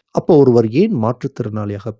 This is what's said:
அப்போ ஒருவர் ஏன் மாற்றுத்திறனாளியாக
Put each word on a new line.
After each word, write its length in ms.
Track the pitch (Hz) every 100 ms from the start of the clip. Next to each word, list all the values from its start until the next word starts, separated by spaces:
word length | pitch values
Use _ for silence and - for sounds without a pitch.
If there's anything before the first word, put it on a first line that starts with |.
| _
அப்போ 260 | - - 151
ஒருவர் 340 | 127 117 113
ஏன் 340 | 131 220 143
மாற்றுத்திறனாளியாக 880 | 110 127 - - 107 107 101 101 110